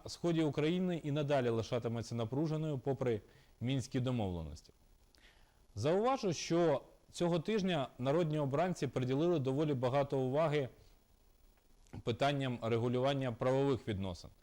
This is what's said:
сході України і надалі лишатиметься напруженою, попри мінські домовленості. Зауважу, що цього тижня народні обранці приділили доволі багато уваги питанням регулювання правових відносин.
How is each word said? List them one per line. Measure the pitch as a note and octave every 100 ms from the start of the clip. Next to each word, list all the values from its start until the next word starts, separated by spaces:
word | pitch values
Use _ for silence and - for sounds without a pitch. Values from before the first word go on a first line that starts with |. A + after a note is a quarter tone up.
| -
сході | - F3 D#3+
України | D#3 C#3+ D3+ F3+ F3+ E3
і | D3+
надалі | D3 C#3 C#3+ A#2+
лишатиметься | A2+ A2 B2 A#2 A#2 A2
напруженою, | A#2 A2 C3 D#3 D#3 D#3 C3+
попри | C#3 C3 B2+ A2 - - - -
мінські | A#2 C3+ - B2+
домовленості. | B2 B2 G2 F2 D#2 D2+ - - - _ _ _ - - _ _ _
Зауважу, | G2+ C3+ F#3 A#3+ C4+ G3
що | D3+ - E3+ E3+ C3+ - - _
цього | - F3 E3+
тижня | F3 A3 F#3 D#3+ B2 -
народні | B2+ D#3+ E3 D3+
обранці | C#3 C#3+ F#3 E3+ C3+
приділили | C3 B2+ C3+ F3 E3
доволі | C3 C3+ D#3
багато | C3 B2 C#3 C#3 C3+
уваги | B2+ C#3 D#3+ D3 B2+ - - - _ _ _ _ - _ _ - - G#2
питанням | B2 A2+ C#3 C#3 C3+ A#2+
регулювання | A2+ A2+ B2 B2 C3 C#3 C3
правових | A2+ B2+ C3+ C#3 B2+ -
відносин. | G2 F#2+ F2 - -